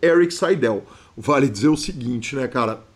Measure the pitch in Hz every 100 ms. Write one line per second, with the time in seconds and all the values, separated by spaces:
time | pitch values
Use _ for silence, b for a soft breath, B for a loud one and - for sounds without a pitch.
0 | 170 170 170 - 170 185 120 101 B B
1 | B - 107 143 135 101 143 156 - 156
2 | 120 120 113 139 127 127 113 110 -